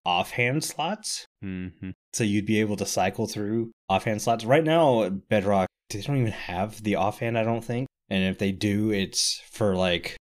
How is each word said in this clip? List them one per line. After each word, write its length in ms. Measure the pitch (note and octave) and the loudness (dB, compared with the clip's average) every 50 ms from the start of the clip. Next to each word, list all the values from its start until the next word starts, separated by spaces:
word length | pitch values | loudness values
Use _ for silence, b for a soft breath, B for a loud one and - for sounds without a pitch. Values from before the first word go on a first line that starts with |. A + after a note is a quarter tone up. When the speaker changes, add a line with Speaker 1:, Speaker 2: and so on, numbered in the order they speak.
| - | -2
Speaker 1:
offhand 600 | F#2 F2+ F2 F#2+ - - - A#2+ A#2+ C3 D#3 D3+ | 0 2 2 0 0 -2 -2 0 0 0 -2 -4
slots. 640 | - - - D3+ E3+ G#3 G#3+ - - - - - - _ _ - | -4 -6 -4 -4 -4 -4 -6 -6 -8 -10 -10 -10 -14 _ _ -10
Speaker 2:
Mm-hmm. 460 | G2 F#2 F#2 F#2 F2+ - - - F#2 F#2 - _ _ - | -8 -8 -6 -8 -8 -10 -10 -12 -12 -12 -12 _ _ -4
Speaker 1:
So 120 | - A#2+ | -2 0
you'd 200 | G#2+ G2+ G#2 G2 | 0 0 0 0
be 140 | G#2 A2 G#2+ | 2 2 2
able 140 | A2 G#2+ G#2 | 2 0 0
to 80 | F#2 G2+ | -2 -4
cycle 420 | - - - F#2 F#2+ G2 - A2+ G#2 | -4 0 0 0 0 0 -2 -4 -4
through 420 | - - G#2 G2+ A2 A#2 A#2 A#2 - _ _ - | -4 -6 -4 -2 -2 -2 -2 -4 -8 _ _ 0
offhand 320 | F#2+ F#2+ - - A2 G#2 | 0 2 2 0 -2 0
slots. 240 | - - A#2 A2 A2 | 0 0 0 0 2
Right 200 | A2 C3 D#3 E3 | 4 4 4 4
now, 440 | D#3 D#3+ E3+ E3 C#3+ B2+ A2+ G#2 F#2 | 4 4 4 6 6 4 4 2 0
Bedrock, 600 | G2 F#2+ - - A2 G#2+ F#2 G2+ G2+ G2 F#2 F2+ _ _ _ - | -2 -4 -2 0 0 2 4 4 4 2 2 0 _ _ _ -12
they 100 | - G#2 G2 | -10 -8 -4
don't 140 | - C#3+ C3+ | -2 0 0
even 140 | B2 A2 F#2+ | 0 0 -2
have 500 | - - - F2+ F2 G2 G#2+ G#2+ - G#2+ | -4 -6 -6 -4 -4 -4 -4 -4 -4 -2
the 140 | G#2+ G2+ | 0 0
offhand, 420 | D#2+ F#2 G2+ G#2+ - A#2 A#2 A#2 A2+ | 2 2 0 0 -2 -4 -2 0 0
I 60 | A2 | 0
don't 200 | A2+ A#2 A#2 A2+ | 0 0 -2 -2
think. 220 | - A#2+ A#2+ C3+ - _ _ _ - | -4 -4 -4 -4 -6 _ _ _ -4
And 140 | G2+ F#2+ F#2+ | 0 0 0
if 140 | F#2+ F#2 - | 0 0 0
they 120 | G#2 G2 | 0 0
do, 400 | G2 F#2 G#2+ G#2+ G2+ G#2 G#2+ A2 | 0 0 0 0 2 2 2 2
it's 500 | G#2+ G2 F#2+ F2+ - - - - - - - - | 0 0 -2 -2 -2 -2 0 0 -2 -4 -8 -10
for, 280 | - - - G2+ F#2+ | -4 0 0 2 2
like, 400 | F2+ F#2 F#2 F2 E2+ - - - - _ | 2 2 2 2 0 -2 -4 -10 -12 _